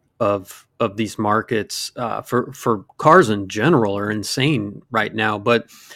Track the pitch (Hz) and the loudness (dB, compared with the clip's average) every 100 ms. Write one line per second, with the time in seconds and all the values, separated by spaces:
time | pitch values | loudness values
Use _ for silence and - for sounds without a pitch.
0 | _ _ 110 101 95 - _ _ 117 98 | _ _ 0 0 -4 -18 _ _ -4 -2
1 | 110 - 107 107 107 110 101 - - - | -6 -2 0 2 0 -4 -4 -8 -10 -8
2 | 120 107 - 123 120 131 131 110 - _ | -6 -6 -2 -2 -2 -4 -2 -2 -4 _
3 | 151 170 127 104 95 104 131 160 107 101 | 6 6 4 -2 -4 0 4 4 2 0
4 | 104 107 98 - 135 143 101 101 - 117 | -2 -4 -4 -2 0 0 -4 -10 -6 -2
5 | 104 110 107 107 104 117 - - - | -2 -2 -2 0 2 2 0 -14 -20